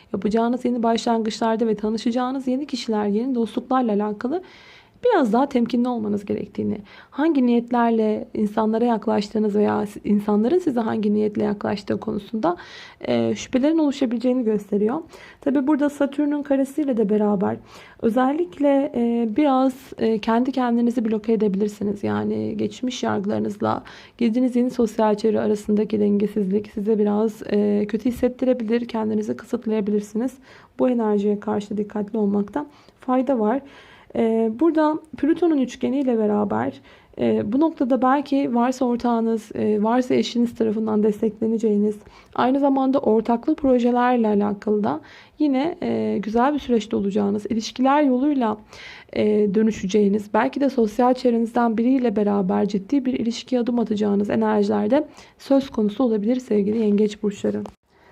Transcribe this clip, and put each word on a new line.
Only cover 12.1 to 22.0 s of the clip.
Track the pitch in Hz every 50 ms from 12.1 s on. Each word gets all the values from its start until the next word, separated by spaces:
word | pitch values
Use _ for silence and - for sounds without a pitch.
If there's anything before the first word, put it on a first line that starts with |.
| 214 208 - - - 220 233 330 349 349 - - - - - - - -
e, | - - 120 120 117 113 110
şüphelerin | - - - - 254 262 302 330 330
oluşabileceğini | 311 285 269 - 269 226 240 226 247 254 247 262 240
gösteriyor. | 220 214 208 208 - 208 202 208 214 262 330 359 - - - - - - -
Tabii | - 285 254 294 254
burada | 285 311 247 294 285
Satürn'ün | 285 - 285 277 285 - 302 285 294 294
karesiyle | 277 - 269 269 269 269 - - 302 277 247
de | 220 220 190
beraber | 214 208 214 208 208 185 202 214 226 226 - - - - - - - -
özellikle, | - 233 208 254 254 262 285 330 349 349 - - 285 285 277 277 277 285 -
e, | 240 233 233 233 233 233 220 208
biraz, | 294 302 285 262 262 262 269 262 - - - - -
e, | 226 220 226 208
kendi | 208 220 226 233 254 277
kendinizi | 262 254 247 240 233 240 240 240 233 262 220
bloke | 214 220 214 214 233
edebilirsiniz. | 226 196 214 214 185 190 214 208 208 - 202 208 202 208